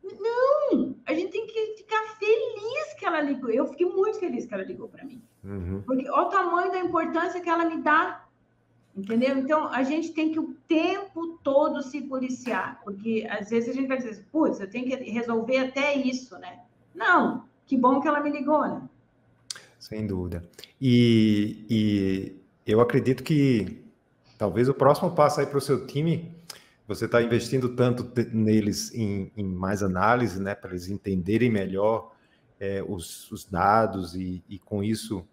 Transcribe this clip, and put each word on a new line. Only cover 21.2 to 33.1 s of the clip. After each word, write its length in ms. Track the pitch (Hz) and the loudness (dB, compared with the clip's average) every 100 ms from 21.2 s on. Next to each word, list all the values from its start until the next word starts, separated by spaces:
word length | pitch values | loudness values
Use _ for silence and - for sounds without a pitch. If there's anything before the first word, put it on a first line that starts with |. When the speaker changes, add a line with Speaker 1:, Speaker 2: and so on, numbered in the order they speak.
| 110 107 104 - - | 6 4 0 -4 -2
Speaker 2:
e 680 | 113 107 104 95 95 95 - _ _ - | 2 4 4 2 0 -4 -12 _ _ 2
eu 140 | 107 | 4
acredito 420 | 120 131 117 131 | 4 4 2 -2
que 640 | - 156 139 120 92 - - _ _ _ _ _ | 0 2 4 2 0 -8 -20 _ _ _ _ _
talvez 320 | 107 92 123 | -2 2 2
o 60 | |
próximo 380 | 139 127 147 180 | 4 4 4 2
passo 280 | 170 147 147 | 4 4 4
aí 60 | 139 | -2
pro 140 | 143 | -2
seu 260 | 131 127 - | 0 -2 -2
time, 460 | 139 160 165 - - - - _ _ - | -4 0 -2 -4 -16 -20 -20 _ _ -10
você 220 | 98 113 | -6 2
tá 140 | 120 | 2
investindo 480 | 117 117 - 135 123 | 4 2 2 0 0
tanto 340 | 123 127 120 | 2 2 2
te-, 240 | - - 113 | -2 -2 -2
neles 600 | 113 107 110 104 92 - | 2 4 4 4 -2 -6
em, 380 | 120 107 101 95 - | -4 -4 -4 -6 -6
em 80 | |
mais 380 | 98 90 95 101 | -6 -4 -2 -2
análise, 580 | 98 90 104 120 117 90 | -2 2 4 4 2 -2
né, 140 | 98 | -6
pra 160 | 101 95 | -6 -8
eles 180 | 90 87 | -10 -8
entenderem 640 | 98 101 95 87 110 120 | -8 -4 -2 0 2 4
melhor, 640 | 110 92 95 104 113 - _ _ _ _ _ | 2 -2 0 0 0 -4 _ _ _ _ _
é, 220 | 98 98 85 | -6 -6 -6
os, 440 | 95 82 | -8 -10